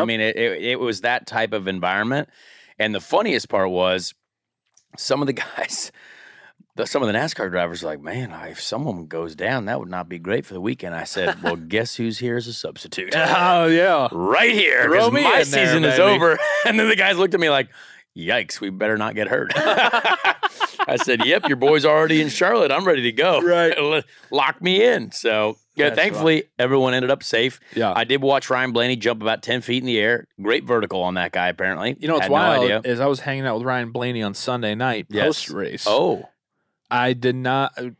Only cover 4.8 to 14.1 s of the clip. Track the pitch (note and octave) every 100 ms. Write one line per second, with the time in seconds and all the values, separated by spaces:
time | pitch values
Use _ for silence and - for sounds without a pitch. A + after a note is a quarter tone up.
4.8 | _ - - C#3 C#3 B2 - - - -
5.8 | - - - - - - - _ _ -
6.8 | G#2 C#3+ A#2 G#2+ D#3+ - G2 F2+ F2 E2
7.8 | E2 D2 D#2 A#2+ B2+ E2 - - - A2+
8.8 | D3 F2+ D#2+ E2 E2 D2+ G2+ C3 G#2 B2
9.8 | F2+ F2+ E2+ F2 F2 A#2+ - F#2+ G2 C3
10.8 | F2+ E2 - G2 F2+ F2 - F2 D#2+ G#2+
11.8 | A2+ - A2+ G#2+ B2 A#2+ A#2 A2+ D#2 -
12.8 | - - F#2 D#3 D#3+ F3+ F3+ F3 E3 E3
13.8 | F#3+ D#3 B2+